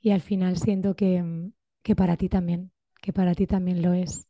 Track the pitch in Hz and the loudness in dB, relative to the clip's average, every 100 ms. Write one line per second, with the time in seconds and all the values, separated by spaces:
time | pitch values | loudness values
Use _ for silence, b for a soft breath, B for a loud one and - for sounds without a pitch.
0 | 220 202 - 196 185 180 - 190 190 185 | 2 0 0 -2 0 0 0 0 0 0
1 | 196 180 170 165 175 - _ _ - 208 | 2 2 -2 -6 -10 -14 _ _ -2 2
2 | 185 170 185 190 175 175 185 _ _ _ | 2 2 0 -2 -2 -4 -6 _ _ _
3 | - 190 180 175 190 196 180 180 175 180 | -8 0 0 2 0 0 0 0 2 2
4 | 180 - - | -2 -8 -16